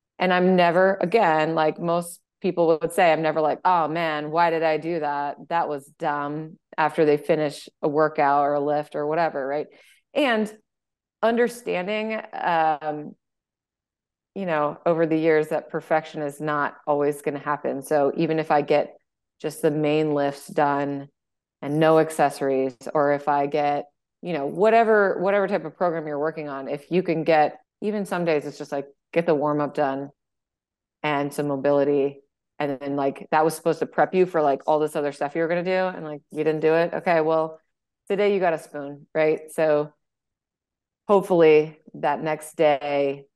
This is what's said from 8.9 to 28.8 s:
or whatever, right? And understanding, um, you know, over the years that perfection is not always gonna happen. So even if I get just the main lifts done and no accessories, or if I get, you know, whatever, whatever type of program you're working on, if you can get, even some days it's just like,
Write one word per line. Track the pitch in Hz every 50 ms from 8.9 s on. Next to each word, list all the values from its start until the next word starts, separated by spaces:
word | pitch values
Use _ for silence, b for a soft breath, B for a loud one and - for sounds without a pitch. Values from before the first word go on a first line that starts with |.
| -
or | 151 147 147
whatever, | 156 165 170 156 147 143 131
right? | 135 143 151 147 - b b b b b b b b -
And | - 302 262 233 214 214 208 - - _ _ _ _ _ _ _ _ _ _ _ _ -
understanding, | 226 233 233 240 240 240 - - 180 175 180 180 190 214 214 214 220 220 220 - - -
um, | - - 180 170 165 160 156 156 143 156 151 151 151 147 - - _ _ _ _ _ _ _ _ _ _ _ _ _ _ _ _ _ _ _ _ _ _ _ -
you | 196 196
know, | 180 160 151 147 147 147 - -
over | 170 170 160 165 156
the | 160 160
years | 156 165 156 156 156 151
that | 165 147 - -
perfection | - 160 - - 165 156 156 - - 160
is | 151 143 143 -
not | 147 156 147 147 143 - - - -
always | - 147 143 143 143 147 147
gonna | - 156 143 139
happen. | 143 147 147 143 - 135 127 139
So | 135 - 156 147 143 139 -
even | - 165 156 160 160
if | 151 -
I | 156 147
get | 143 - 156 143 - - - - _ _ _ _ _ _ _ _
just | - 156 147 -
the | - 160
main | 147 156 151 147 151 156 156 156 147
lifts | 147 143 139 143 - - -
done | - 160 147 143 143 143 143 143 143 139 139 143 _ _ _ _ _ _ _ _ _ _
and | - 143 147 156
no | 160 156 160 160
accessories, | 160 156 156 - 151 139 143 - 143 135 135 131 131 131 131 - - - -
or | 156 143 143 143
if | 143 143 -
I | 147 143 143 143
get, | 147 151 147 143 143 147 147 - _ _ _ _ _ _
you | - 175 170
know, | 147 139
whatever, | 143 156 165 196 220 220 226 233 214 220 208 202 190 - -
whatever | 180 196 196 202 196 190
type | 202 190 156
of | 160 143
program | - 190 180 160 165 156 156
you're | 147 143
working | 147 160 151 160 151 147
on, | 139 139 139 127
if | 143 143 - -
you | 165 185 175
can | 175 165 160 151
get, | 160 160 156 151 139 - - _ _ _ -
even | - 208 202 214 196
some | 170 196 180 175
days | 170 156 147 139
it's | 147 143 -
just | 151 -
like, | 151 139